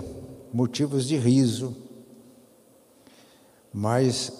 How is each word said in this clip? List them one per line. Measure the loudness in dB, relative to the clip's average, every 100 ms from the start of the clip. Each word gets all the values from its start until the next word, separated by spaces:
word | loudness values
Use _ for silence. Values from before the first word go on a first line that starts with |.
| -8 -14 -16 -18 -6
motivos | -2 -2 -2 -2 -2 -2
de | 2
riso, | 4 6 4 0 -6 -10 -16 -20 -20 -20 -20 -20 _ _ _ _ _ _ -20 -20 -20 _ _ _ -12
mas | -4 0 4 2 0 -6